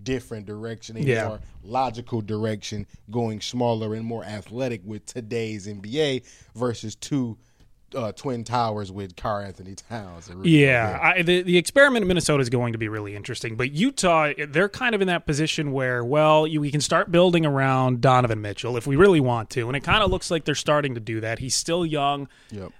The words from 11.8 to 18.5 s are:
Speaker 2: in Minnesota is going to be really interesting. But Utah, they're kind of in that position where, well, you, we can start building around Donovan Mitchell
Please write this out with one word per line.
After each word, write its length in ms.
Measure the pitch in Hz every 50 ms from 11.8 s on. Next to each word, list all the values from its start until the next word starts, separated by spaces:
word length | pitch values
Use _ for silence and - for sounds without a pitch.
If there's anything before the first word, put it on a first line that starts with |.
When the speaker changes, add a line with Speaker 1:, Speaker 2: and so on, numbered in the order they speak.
| 277 285 247 226 196
Speaker 2:
in 40 |
Minnesota 320 | 180 185 165 156 - 151 139
is 100 | 131 117
going 220 | 127 123 120 120
to 60 | 113 110
be 80 | 113
really 300 | 104 107 107 104 101 101
interesting. 400 | 101 95 131 113 - - 117 110
But 160 | 117 123 139 147
Utah, 580 | 156 220 277 269 - - 175 165 160 151 147 139 - 151
they're 220 | 151 135 165 202 202
kind 260 | - - 254 240 226
of 60 | 196
in 60 | 190 185
that 160 | 175 160 -
position 480 | - 147 139 160 151 - 165 151 143 131
where, 280 | 135 131 127 123 120
well, 460 | 117 120 147 151 156 156 156 156 156
you, 140 | 156 156 151
we 100 | 147 143
can 80 | 143 147
start 320 | - - 165 170 - -
building 340 | 170 170 180 185 175 170 160
around 540 | 147 139 135 135 135 131 131 127 127 127 120
Donovan 420 | 131 135 127 127 123 113 110 107
Mitchell 360 | 107 104